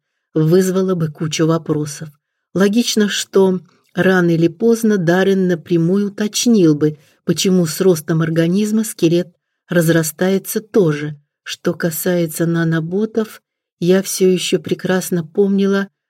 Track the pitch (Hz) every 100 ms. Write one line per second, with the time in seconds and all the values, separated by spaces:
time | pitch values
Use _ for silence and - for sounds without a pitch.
0 | _ _ _ 160 156 185 185 185 190 180
1 | 160 151 160 156 160 165 156 151 147 -
2 | 151 _ _ _ _ 175 202 214 240 -
3 | 208 - - 196 190 185 - _ _ -
4 | 180 185 175 165 165 - 233 226 220 208
5 | 165 180 190 190 185 170 - 170 165 196
6 | 202 202 208 - 247 220 170 147 151 151
7 | _ _ - 165 196 185 165 - 185 165
8 | - 165 165 165 165 185 214 214 214 -
9 | 165 170 175 _ _ _ _ 175 160 165
10 | 160 - 185 190 190 220 220 240 170 147
11 | 151 151 _ _ - - - 170 180 165
12 | 185 175 165 - 165 170 165 165 160 185
13 | 220 226 214 - _ _ _ _ 170 190
14 | 190 - 185 185 - 175 151 180 180 185
15 | 180 175 160 - 202 196 196 196 196 _
16 | _